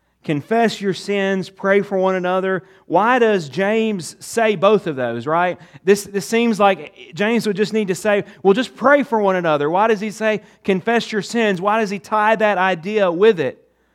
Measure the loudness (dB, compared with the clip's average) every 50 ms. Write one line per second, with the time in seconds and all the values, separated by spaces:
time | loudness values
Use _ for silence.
0 | _ _ _ _ -6 -4 -4 -4 -4 -2 0 2 2 0 0 -2 -4 -4 -4 -4
1 | -6 -4 -4 -2 -2 -2 -2 -2 -4 -8 -10 -6 0 2 2 2 2 0 -2 0
2 | 0 0 0 -2 -2 -2 -2 -2 -2 -2 -4 -4 -6 -10 -20 _ _ -2 0 2
3 | 2 4 2 4 4 2 2 0 -2 -4 -6 -4 -2 0 0 0 0 0 -2 -4
4 | -6 -10 -14 -16 -16 -8 -4 0 0 0 2 2 2 4 4 2 0 -2 -6 -4
5 | -4 -4 -4 -6 -4 -2 0 0 0 0 -2 -6 -12 -20 -20 -4 0 2 2 2
6 | 0 -4 -8 -8 -4 -2 0 0 0 0 2 2 2 2 2 0 -4 -14 -20 -20
7 | -20 -12 -6 -4 -2 0 0 0 0 -2 -2 -2 -2 -2 -2 -2 -2 -2 -4 -4
8 | -2 0 0 0 -2 -4 -8 0 2 2 2 2 0 -4 -4 -2 2 4 4 4
9 | 2 0 0 0 2 2 0 0 0 0 0 0 0 0 0 2 2 2 0 0
10 | -4 -6 -6 -4 -2 -2 -2 -4 -6 -12 _ _ -4 -2 -2 0 0 0 0 0
11 | 0 -2 -4 -6 -4 -4 -2 0 0 0 0 0 0 0 0 0 0 -2 -4 -8
12 | -6 -4 -2 0 2 2 2 2 2 2 2 2 0 0 0 -2 -4 -4 -2 0
13 | 0 0 2 4 4 4 4 4 0 -4 -6 -8 _ _ _ _ _ _ _